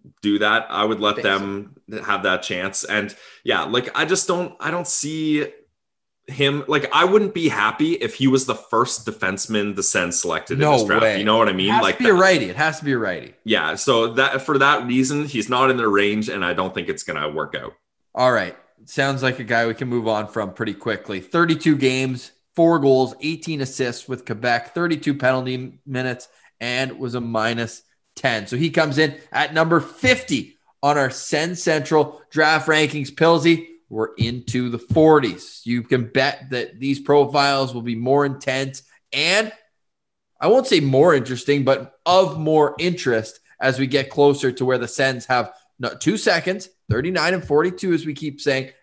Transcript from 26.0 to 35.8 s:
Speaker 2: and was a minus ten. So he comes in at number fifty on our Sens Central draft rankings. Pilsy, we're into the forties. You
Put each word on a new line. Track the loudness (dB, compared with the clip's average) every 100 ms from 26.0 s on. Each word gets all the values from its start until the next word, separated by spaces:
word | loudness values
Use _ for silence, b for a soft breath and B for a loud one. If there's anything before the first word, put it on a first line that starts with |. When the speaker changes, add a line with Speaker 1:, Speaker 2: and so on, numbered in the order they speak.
| -4 -6 -12 b b _
Speaker 2:
and | -4 -2 -4 -6
was | -6
a | -6
minus | -4 -2 0 -2 -6 -8 _ _ _ -4
ten. | -2 -2 -4
So | -2
he | 0
comes | 2 0 2
in | 0 -2 B
at | -4 0
number | 0 4 2
fifty | 0 -2 0 0 0 -4 -4 _ _ _
on | 0 2
our | 0
Sens | -4 -4 -2 -2 -4
Central | -2 -2 2 2 2 -4 _
draft | 2 4 4 2
rankings. | 2 2 -2 -8
Pilsy, | 2 4 6 4 2 -2 -20 _
we're | -6 -6
into | -2 -4 -4 -4 -4 -4
the | -6
forties. | -2 4 6 6 4 -6 -16 -14
You | -4 -4